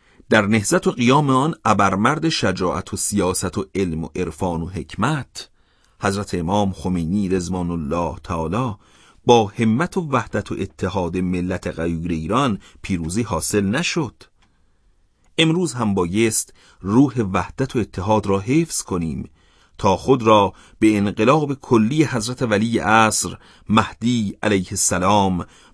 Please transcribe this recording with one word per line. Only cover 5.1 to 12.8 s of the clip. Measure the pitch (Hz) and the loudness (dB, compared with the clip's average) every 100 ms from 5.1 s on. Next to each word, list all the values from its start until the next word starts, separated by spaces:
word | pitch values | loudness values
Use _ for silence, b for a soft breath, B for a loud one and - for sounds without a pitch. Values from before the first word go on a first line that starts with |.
| 151 - - - _ _ _ _ _ | -2 -6 -16 -20 _ _ _ _ _
حضرت | 101 98 101 | -2 -2 -4
امام | 90 82 104 101 | -4 0 0 0
خمینی | 90 95 90 80 101 95 | -2 -4 -2 -2 -2 0
رضوان | 95 87 92 87 | 0 -2 -4 -4
الله | 85 73 85 85 - | -4 -4 -4 -4 -6
تعالی، | - 85 80 104 127 101 b b b b - | -8 -6 -4 -2 -4 -6 b b b b 6
با | 120 101 | 6 6
همت | - 110 113 175 190 | 2 2 2 0 -4
و | |
وحدت | 160 127 - 107 - | -2 -4 -2 -6 -4
و | - | -6
اتحاد | 95 - 95 98 87 92 | -6 -4 -4 -2 -2 -2
ملت | 92 92 90 90 90 | -2 -2 -2 -4 -6
غیور | 71 85 82 87 | -4 -4 -4 -4
ایران | 80 78 117 139 98 b b | -4 -2 0 0 -2 b b